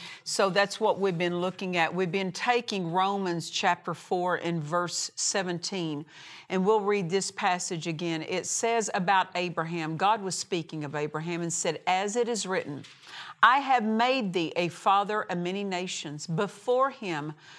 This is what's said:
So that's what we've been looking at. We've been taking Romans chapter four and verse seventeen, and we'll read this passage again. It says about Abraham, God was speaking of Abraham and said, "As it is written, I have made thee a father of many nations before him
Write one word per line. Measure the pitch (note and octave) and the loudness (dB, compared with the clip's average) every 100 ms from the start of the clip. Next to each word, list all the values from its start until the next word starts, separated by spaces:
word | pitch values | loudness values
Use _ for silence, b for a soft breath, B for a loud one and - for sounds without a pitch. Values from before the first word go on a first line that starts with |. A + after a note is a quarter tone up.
| B B | B B
So | - - G3 | -4 2 4
that's | F3+ G3+ - | 4 2 2
what | G#3+ F3+ | 2 2
we've | G3 E3+ | 2 2
been | F3 F3 | 0 0
looking | F3+ F#3 F#3+ F3+ | -2 -2 -2 0
at. | E3 | 2
We've | F3 F#3 | 2 -2
been | F#3 F#3+ | 0 -4
taking | F3 - B3 A#3+ G3+ E3+ | -2 2 2 0 -2 0
Romans | F3 F#3+ G3+ F#3 E3+ D#3 | 2 2 0 -2 -2 -4
chapter | - G3 F3 - | 0 2 2 -2
four | D#3+ - F#3 F3+ E3+ | -8 -4 -2 0 0
and | F3 E3+ | 0 -2
verse | D3 F3 F3 - - | 0 0 0 -4 -6
seventeen, | - - G#3 F#3 F3 - G3 E3 D3 D3+ B B B B | -4 -2 0 -2 -4 -4 -4 -2 -4 -8 B B B B
and | F#3+ F#3+ | 2 4
we'll | A3 | 4
read | G3 G#3 F3 | 4 2 2
this | F#3+ F#3 | 0 -2
passage | - G3+ F3+ - F3 E3 | 0 0 2 -2 -4 -4
again. | D#3 E3+ D#3+ D#3 | -4 -2 -4 -2
It | F3+ | -4
says | E3 - A#3 A#3 G#3+ | -2 0 2 2 0
about | G3+ F3+ F#3+ F3+ F3+ | 0 2 2 2 -2
Abraham, | F3+ E3 D#3+ E3+ D#3 D#3+ | -2 -2 -2 -2 -4 0
God | F3 A3+ | 2 2
was | F#3+ E3+ | 0 -6
speaking | - F3+ E3 D#3 | -4 -4 -4 -6
of | D3 | -6
Abraham | D3 D3+ D3+ E3 E3+ | -4 -4 -4 -4 -4
and | E3+ | -2
said, | E3 F3+ D3+ - | -2 -2 -2 0
"As | F#3 G3+ | 0 0
it | A3 A#3 | 0 0
is | A3+ | -2
written, | F#3 F#3 - C#3 A#2 B B B B B | -2 -2 -4 -8 -12 B B B B B
I | A3 C4 | 6 6
have | C4+ B3+ | 4 2
made | G#3+ A3 A#3+ C4 G#3 | 4 2 4 2 0
thee | F3+ D#3+ | 0 0
a | - F3 | 0 -2
father | - - G3 G3+ G#3+ | 0 4 4 4 -2
of | - F3 | -2 -2
many | F3 F#3+ | -2 -4
nations | G3+ F3+ F#3 - D#3+ D3 - | -4 -4 -4 -6 -8 -8 -4
before | E3 G3+ - - B3 C4+ | -2 -2 -2 0 4 4
him | C4 G3+ D#3+ D3+ D3+ B | 0 -4 -4 -4 -10 B